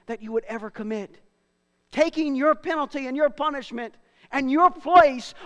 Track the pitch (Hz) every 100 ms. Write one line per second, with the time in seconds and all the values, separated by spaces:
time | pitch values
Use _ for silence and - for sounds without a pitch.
0 | - 226 220 226 220 220 208 - 214 220
1 | 196 - _ _ _ _ _ _ _ -
2 | 320 320 311 269 294 302 320 320 285 294
3 | 262 262 302 - 302 285 - 240 226 _
4 | _ _ _ 269 269 285 247 311 285 359
5 | 302 254 - -